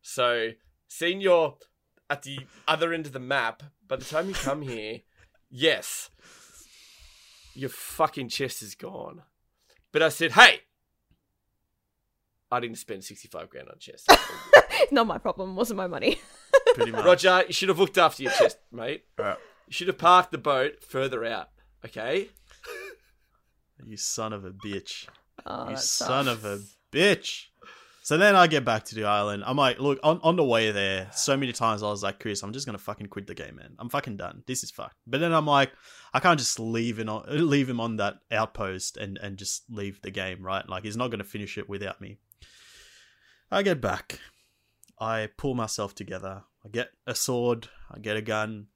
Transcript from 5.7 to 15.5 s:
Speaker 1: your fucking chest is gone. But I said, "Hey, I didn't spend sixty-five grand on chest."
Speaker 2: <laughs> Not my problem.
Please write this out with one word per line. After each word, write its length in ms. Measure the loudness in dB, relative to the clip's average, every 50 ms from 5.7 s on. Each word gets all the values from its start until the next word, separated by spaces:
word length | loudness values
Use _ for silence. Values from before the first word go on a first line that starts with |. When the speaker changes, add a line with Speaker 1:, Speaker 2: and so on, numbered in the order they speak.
| 2 0 -4 -10 -10 -12 -12 -16 _ _ _ -20 -20 -20 -20 -20 -20 -20 -20 _ -20 -20 -20 -20 -20 -20 -20 -20 -20 -20 -20 -20 -20 -20 -20 -20 -14
Speaker 1:
your 160 | -10 -10 -10
fucking 600 | -10 -10 -14 -14 0 0 0 0 0 -6 -8 -8
chest 320 | -4 -6 -4 -6 -6 -12
is 140 | -14 -16 -16
gone. 480 | -16 -16 -14 -12 -12 -14 -14 -16 -20 -20 _ _ _ _ _ _ _ _ _ _ _ _ _
But 100 | 0 2 2
I 60 | 2
said, 240 | 2 0 -2 4 10
"Hey, 260 | 10 10 10 10 4 _ _ _ _ _ _ _ _ _ _ _ _ _ _ _ _ _ _ _ _ _ _ _ _ _ _ _ _ _ _ _ _ _ _ _ _ _ _
I 80 | -4 -4
didn't 180 | -4 -6 -10
spend 260 | -12 -12 -14 -14 -14 -12
sixty-five 460 | -16 -18 -18 -20 -16 -14 -14 -14 -14
grand 200 | -16 -18 -18 -18
on 100 | -20 _
chest." 320 | -20 -20 -20 -6 8 8 8 8 8 -6 -12 -14 4 10
Speaker 2:
<laughs> 400 | 10 10 10 8 2 2 2 4
Not 160 | 4 2 2
my 100 | 2 -2
problem. 380 | -4 -4 -4 -4 -4 -8 -8